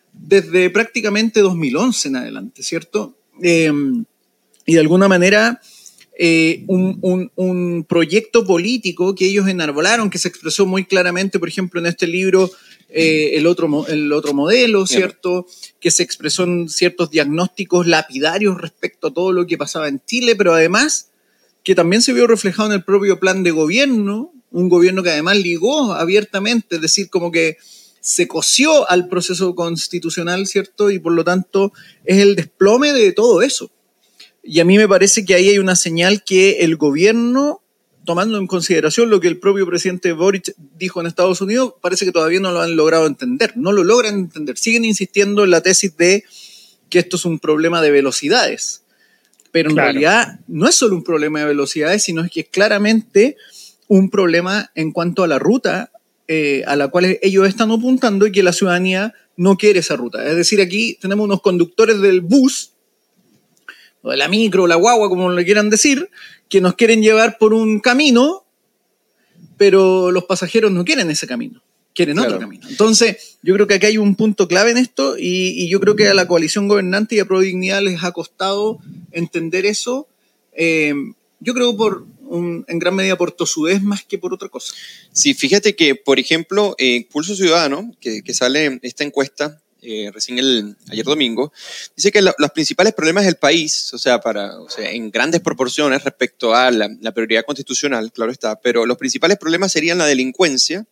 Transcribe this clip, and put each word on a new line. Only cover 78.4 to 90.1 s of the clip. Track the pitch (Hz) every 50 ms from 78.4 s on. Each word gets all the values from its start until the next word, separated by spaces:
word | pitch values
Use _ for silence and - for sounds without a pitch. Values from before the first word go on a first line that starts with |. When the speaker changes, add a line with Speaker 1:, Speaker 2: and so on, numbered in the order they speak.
| 185 196 196 202 208 220 220 - - - - - - - -
Speaker 1:
entender | 170 170 160 - 170 165 165 175 185 185
eso, | 208 208 - - 240 247 269 302 - _ _ _ _ _ _ _ _ _
eh, | - 165 165 160 160 156 147 143 143 135 - - _ _ _ _ _
yo | 156 233 247
creo | 247 247 240 226
por | 196 226 214 190 - - - - - -
un, | - 175 170 175 175 170 170 - -
en | 170 170
gran | 175 175 190
medida | 196 190 190 185
por | - 175 175 -
tosudez | - 175 - - 165 151 165 190 202 196
más | 202 202 196 -
que | - 202 180
por | 175 180 185
otra | 180 196 -
cosa. | - 131 - - - - - - - - _ _ -
Speaker 2:
Sí, | - - 147 131
fíjate | - - 131 185 202 202 214 -
que, | - 165 143 135
por | - - - 135 127
ejemplo, | 127 - 160 165 165 - 196 202 208 196 - -
eh, | 131 127 120 120 117 _
Pulso | - 147 160 180 208
Ciudadano, | 185 190 170 156 170 165 143 139 160 214 233 - _
que, | - 120 110 104 -
que | - 120
sale | - 127 123 135 151 156 143 131 123 -
esta | 123 - - 147
encuesta, | 143 135 143 135 135 _ - 147 147 151 _ _ _ _ _
eh, | - 120 110 107 104 101